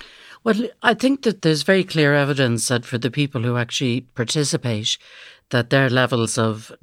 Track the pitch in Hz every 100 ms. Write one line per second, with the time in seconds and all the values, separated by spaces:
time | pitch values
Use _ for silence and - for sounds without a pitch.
0 | - - - - 226 208 240 - 233 220
1 | 262 277 226 185 160 156 143 190 185 160
2 | 147 147 143 139 127 117 - 120 - 123
3 | 123 131 143 127 120 120 117 - 131 120
4 | - - 117 156 143 160 123 110 113 -
5 | - - - - - 123 120 139 135 127
6 | 123 123 113 - 113 107 - -